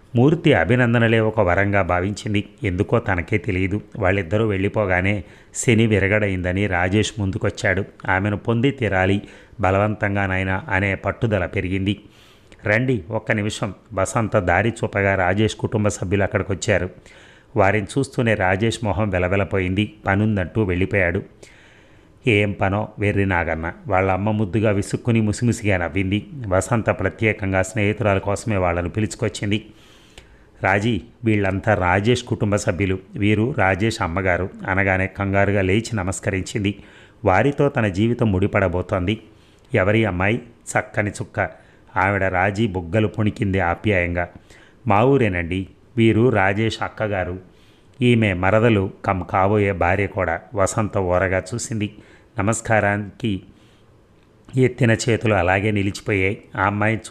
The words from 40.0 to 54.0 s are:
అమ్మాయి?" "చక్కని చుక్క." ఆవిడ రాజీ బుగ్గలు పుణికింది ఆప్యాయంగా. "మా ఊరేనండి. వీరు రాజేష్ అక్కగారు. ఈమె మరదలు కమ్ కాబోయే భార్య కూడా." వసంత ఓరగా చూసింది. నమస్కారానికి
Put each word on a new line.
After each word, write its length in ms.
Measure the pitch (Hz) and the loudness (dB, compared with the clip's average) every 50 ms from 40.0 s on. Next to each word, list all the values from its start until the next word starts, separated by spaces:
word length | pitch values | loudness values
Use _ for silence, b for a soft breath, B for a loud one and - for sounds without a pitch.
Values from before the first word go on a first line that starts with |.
| 110 | 2
అమ్మాయి?" 320 | 101 90 87 92 101 117 | 0 0 0 0 0 0
"చక్కని 760 | 120 - - - _ _ - - 117 - - - 113 104 101 | -2 -4 -10 -20 _ _ -4 -4 -4 -4 -2 -4 -4 -4 -2
చుక్క." 400 | 92 - 101 - - 110 95 - B B B B B B B - - | -4 -8 -10 -6 -4 -4 -4 -4 B B B B B B B -6 0
ఆవిడ 280 | 92 92 98 101 98 95 | 0 2 2 2 2 0
రాజీ 420 | 95 90 90 92 104 98 98 117 | 0 0 0 0 0 0 0 -2
బుగ్గలు 420 | 107 90 92 82 80 90 110 107 - | -2 -2 -6 -6 -2 0 0 0 0
పుణికింది 520 | - - 107 107 - - 117 98 92 98 | -2 -2 -2 -2 -2 -2 -2 -2 0 0
ఆప్యాయంగా. 680 | 90 85 85 - - 107 101 90 87 85 85 87 87 - - B B B B B B B B B - | 0 -2 -2 -2 -2 0 0 2 0 0 -2 -4 -4 -4 -8 B B B B B B B B B -2
"మా 160 | 113 101 101 | 2 2 4
ఊరేనండి. 640 | 120 135 139 135 120 104 90 87 85 80 90 95 95 - - - - - - | 4 4 4 4 2 2 0 -2 -4 -2 -4 -4 -4 -6 -12 -20 -20 -6 0
వీరు 320 | 117 113 110 107 110 117 131 | 2 4 4 4 4 4 4
రాజేష్ 540 | 117 104 95 98 101 104 110 110 - - | 4 2 2 2 0 0 -2 -2 -2 -4
అక్కగారు. 560 | 107 92 - - 113 104 101 95 90 87 90 92 - b b b b b b b b b b - | -8 -8 -6 -6 -4 -4 -2 -4 -4 -4 -6 -10 -12 b b b b b b b b b b 0
ఈమె 300 | 123 123 120 113 110 104 | 2 4 4 4 4 2
మరదలు 580 | 92 87 92 95 104 110 110 120 113 101 95 - - - - | 2 0 2 2 4 4 4 4 4 4 2 0 -4 -4 -2
కమ్ 200 | - 98 92 85 - | -2 -2 -2 -2 -2
కాబోయే 420 | - 98 92 98 107 107 101 98 | 0 2 2 4 4 2 2 0
భార్య 340 | 98 87 87 85 95 98 101 | 0 0 2 2 2 2 0
కూడా." 340 | 92 - 104 92 82 82 87 - - - | -2 -2 -2 -2 -2 -2 -4 -6 -6 -2
వసంత 440 | 101 95 92 - 117 107 98 - 104 | 0 0 0 0 -2 -4 -2 -2 -2
ఓరగా 440 | 95 87 90 90 95 92 92 92 90 - 123 | 0 0 2 2 2 2 0 -2 -2 -4 -8
చూసింది. 400 | 117 - - 117 107 104 101 - B B B B B B B _ - | -10 -8 -6 -6 -4 -4 -6 -8 B B B B B B B _ -2
నమస్కారానికి 1040 | 98 107 113 - - - 113 107 101 101 104 104 104 98 - - - 113 98 92 - - b b b b b b b b _ _ | -2 -2 -2 -2 -2 0 0 2 2 2 0 -2 -4 -8 -10 -6 -4 -4 -4 -4 -8 -12 b b b b b b b b _ _